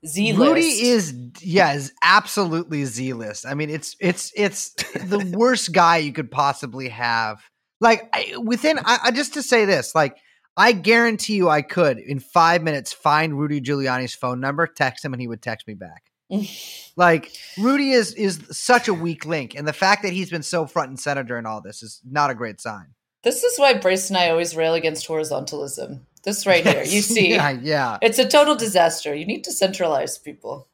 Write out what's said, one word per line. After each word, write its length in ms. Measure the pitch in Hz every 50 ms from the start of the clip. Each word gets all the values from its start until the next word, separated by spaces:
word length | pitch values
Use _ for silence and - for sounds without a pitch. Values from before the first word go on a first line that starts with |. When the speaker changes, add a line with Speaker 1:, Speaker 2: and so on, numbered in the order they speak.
| -
Speaker 1:
Z 280 | 160 147 175 208 226 220
Speaker 2:
Rudy 260 | 180 247 294 320 330
Speaker 1:
list. 220 | 330 330 277 202 233
Speaker 2:
is, 320 | 247 247 226 185 156 131 123 123 120 - -
yeah, 320 | 165 190 160 185 180 156 143
is 200 | 143 139 135 _ _ -
absolutely 800 | 165 185 208 208 - - 208 202 175 160 165 175 - 156 147 143
Z 300 | 131 113 117 127 131 131
list. 300 | 120 113 107 104 - -
I 80 | 127 139
mean, 160 | 143 156 151
it's, 260 | 151 160 - - - _
it's, 320 | - 175 180 - - - -
it's 340 | - 208 196 196 - - -
Speaker 3:
<laughs> 340 | _ - - - - - -
Speaker 2:
the 120 | 180 196 208 196 185 175
worst 380 | 202 226 247 254 214 - - 160
guy 240 | 180 175 165 170
you 160 | 165 156 147 143
could 180 | - 151 113
possibly 580 | - 135 143 143 135 - - 127 107 131 131 127
have. 500 | 113 110 120 120 117 113 113 107 107 104 _ _ _ _ _ _ _ _
Like, 280 | 214 233 226 226 233 - -
I, 240 | - - - -
within, 420 | - 240 214 240 233 - 302 311 285 -
I, 140 | 214 240 226 -
I, 60 | 240
just 240 | 240 254 285 - -
to 80 | 302 269
say 220 | - - 233 214
this, 300 | 196 196 147 120 - -
like, 240 | 160 151 139 - _ _ _ _ _ _ _ _
I 160 | - 190 233 240
guarantee 640 | 190 156 202 226 233 233 226 - - - - 214
you 140 | 202 180 175
I 100 | 151 151 143
could, 360 | - - 180 175 147 127 113
in 220 | - - 143 135
five 420 | - - - 175 165 165 170 175 160
minutes, 300 | 160 151 139 - - -
find 440 | - - 156 147 151 160 160 147 139
Rudy 220 | 147 147 147 147
Giuliani's 540 | 131 120 147 139 139 131 127 127 127 120 -
phone 240 | - - 127 127 123
number, 260 | 131 135 143 147 170
text 380 | 160 _ - 147 131 123 - -
him, 80 | 151 131
and 80 | 123
he 60 | 127 117
would 140 | 117 113 -
text 240 | 123 113 - -
me 80 | - 107
back. 300 | 92 98 87 80 - _ _ _ _ _ _
Speaker 1:
<laughs> 160 | 190 202 202 - - - - - - - - - _
Speaker 2:
Like, 360 | - 180 175 165 156 - - - - - - - -
Rudy 320 | 202 247 269 285 285 269
is, 240 | 262 247 214 160 -
is 260 | - 214 196 175 156 - - 151
such 360 | - - - 247 240 233 -
a 60 | 196
weak 320 | 165 165 170 160 - -
link, 280 | 147 170 156 131 110 -
and 120 | 143 147 151
the 40 | 147
fact 280 | - 190 185 208 208 208
that 100 | 196 175
he's 180 | 185 185 160
been 120 | - 165 143
so 240 | - - 170 160
front 220 | 143 - 175 151 131
and 100 | 135 127
center 240 | - 151 143 139 131
during 220 | 117 123 117 113
all 140 | 110 110 107
this 220 | - 98 107 - -
is 180 | 110 - - _ 127
not 220 | 131 147 147 143
a 40 | 131
great 260 | 107 120 113 104 -
sign. 340 | - 117 107 98 87 _ _ _ _ _ _ _ _
Speaker 1:
This 200 | 480 - - -
is 160 | 494 480 -
why 160 | 277 277 240
Brace 340 | 202 196 185 185 190 190 -
and 80 | 196
I 140 | 185 175 170
always 240 | 165 165 170 170 160
rail 160 | 160 160 160 165
against 320 | 170 160 160 156 156 - -
horizontalism. 920 | 165 156 156 156 143 143 139 139 - 147 143 139 131 - - - 139 131 _ _ _ _ _
This 220 | 190 208 - -
right 180 | 202 185 170 160
here, 160 | - 156 - -
you 120 | 143 180
Speaker 2:
Yes. 100 | 208 208
<laughs> 0 |
Speaker 1:
see, 280 | - 233 226 196 175 -
Speaker 2:
Yeah, 160 | - 151 147
yeah. 480 | 135 123 120 151 156 147 135 120 110 101 -
Speaker 1:
it's 160 | 226 220 247
a 80 | 254
total 280 | 254 - 294 294 294 294
disaster. 580 | - 233 220 196 185 170 165 165 - - 151 143
You 120 | 151 165
need 180 | 190 226 311 -
to 80 | - -
centralize 640 | - 196 185 190 - 180 165 151 135 135 - - -
people. 480 | _ 147 143 _ _ 110 127 139 135 _